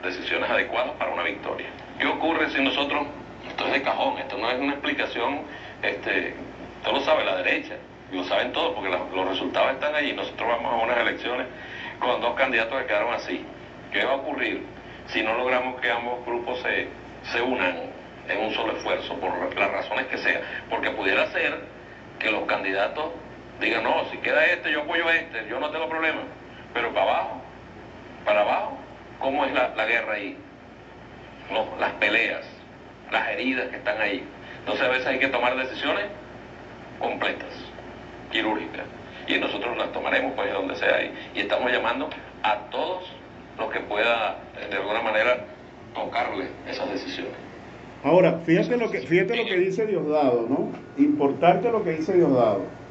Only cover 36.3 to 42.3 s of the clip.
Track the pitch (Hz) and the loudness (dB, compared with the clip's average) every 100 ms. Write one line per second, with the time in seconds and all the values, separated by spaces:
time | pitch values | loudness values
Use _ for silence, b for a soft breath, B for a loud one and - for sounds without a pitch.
36.3 | - - - - - - - 117 104 101 | -16 -16 -16 -16 -16 -14 -4 -4 0 -2
37.3 | - - - - - - - - - - | -2 -6 -10 -12 -14 -14 -14 -14 -14 -4
38.3 | 113 107 110 - - - - B B - | 0 0 0 -4 -8 -10 -12 B B -2
39.3 | - - - 120 113 - - - 127 139 | 0 0 -2 -2 -2 -2 -2 0 2 2
40.3 | - 101 98 92 - 95 - - B B | 0 0 0 -2 2 4 4 2 B B
41.3 | - - - 123 120 110 131 147 B B | -4 0 2 4 2 2 0 -4 B B